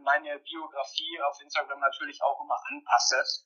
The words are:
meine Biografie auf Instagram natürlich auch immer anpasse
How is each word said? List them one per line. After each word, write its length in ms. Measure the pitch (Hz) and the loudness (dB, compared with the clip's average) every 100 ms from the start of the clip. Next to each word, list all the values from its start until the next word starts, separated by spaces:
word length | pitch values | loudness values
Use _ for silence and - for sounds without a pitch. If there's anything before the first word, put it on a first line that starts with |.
meine 360 | 139 147 151 147 | 2 2 2 -8
Biografie 800 | - 160 156 139 139 - 160 170 | -10 -10 -8 -6 -4 -4 -4 -2
auf 180 | 143 139 | -2 -2
Instagram 400 | 147 147 147 143 | -4 -2 -2 0
natürlich 420 | 139 - 147 - | 0 0 -6 0
auch 160 | 139 - | 0 0
immer 160 | - - - | -2 -4 -4
anpasse 560 | 294 - 123 - 131 - - | -10 2 4 6 4 2 -4